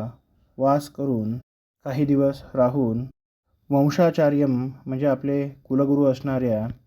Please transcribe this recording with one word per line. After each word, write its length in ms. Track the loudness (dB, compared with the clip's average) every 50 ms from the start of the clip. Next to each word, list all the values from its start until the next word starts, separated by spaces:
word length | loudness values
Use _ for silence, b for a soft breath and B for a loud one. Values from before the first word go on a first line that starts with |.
| -2 -6 -10 _ _ _ _ _ _ _ _ -2
वास 300 | 2 2 2 2 0 -6
करून 480 | -10 -6 -4 -2 -2 -2 -2 -4 -6 -8 -10 _ _ _ _ _ _ _ -10
काही 180 | -6 -4 -2 0
दिवस 380 | 2 2 2 2 0 0 -4 -10 -6 0
राहून 500 | 2 2 2 2 0 0 0 -2 -4 -6 -8 -12 _ _ _ _ _ _ _ _ _ _ 0
वंशाचार्यं 960 | 2 2 2 2 4 2 2 2 2 2 2 2 2 2 2 2 0 0 -2 -4 -8 -10 -10
म्हणजे 200 | -8 -4 -2 0
आपले 420 | 0 0 0 -2 -2 -2 -2 -4 -6 -10 -14 _
कुलगुरू 400 | -2 0 0 2 2 2 2 2
असणाऱ्या 640 | 2 2 0 -2 -4 -2 -2 0 0 0 -2 -2 -6 -8 -12 _